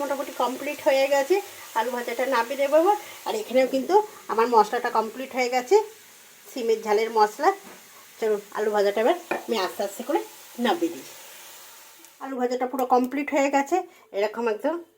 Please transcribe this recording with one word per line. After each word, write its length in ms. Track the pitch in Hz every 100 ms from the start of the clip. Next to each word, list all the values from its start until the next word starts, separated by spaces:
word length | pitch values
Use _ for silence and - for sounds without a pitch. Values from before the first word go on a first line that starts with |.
মোটামুটি 300 | 277 269 285 -
কমপ্লিট 360 | 240 262 277 294 302
হয়ে 200 | 269 277
গেছে, 220 | 277 277 381 - - - 226
আলু 120 | 240 247
ভাজাটা 280 | 240 233 254
নামিয়ে 240 | 262 240 277
নেবো 160 | 277 311
এবার। 140 | 359 415 - - -
আর 80 | 220
এখানেও 260 | 214 254 254
কিন্তু 200 | 269 262 403 415 - -
আমার 140 | 214 240
মশলাটা 360 | 226 202 240 240 233
কমপ্লিট 320 | 220 247 262 247
হয়ে 140 | 247
গেছে, 220 | 254 254 415 427 - - - - - -
সিমের 340 | 269 226 214 214
ঝালের 220 | 208 226 220
মশলা। 320 | 214 - 330 381 - - - - - -
চলুন 220 | 220 208 - -
আলু 120 | 214 208
ভাজাটা 220 | 202 202
এবার 120 | 247 349 - 285 -
আমি 100 | 226 175
আস্তে 160 | - 196
আস্তে 140 | - 240
করে 120 | 370 - - - - 240
নামিয়ে 240 | 349 165
দিই। 100 | 135 - - - - - - - - - - - -
আলু 100 | 269 247
ভাজাটা 260 | 247 254 254
পুরো 120 | 262 254
কমপ্লিট 340 | 247 254 277 285
হয়ে 140 | 285 277
গেছে, 220 | 277 302 359 359 - _ 196
এরকম 280 | 214 226 233
একদম 220 | 214 285 339 339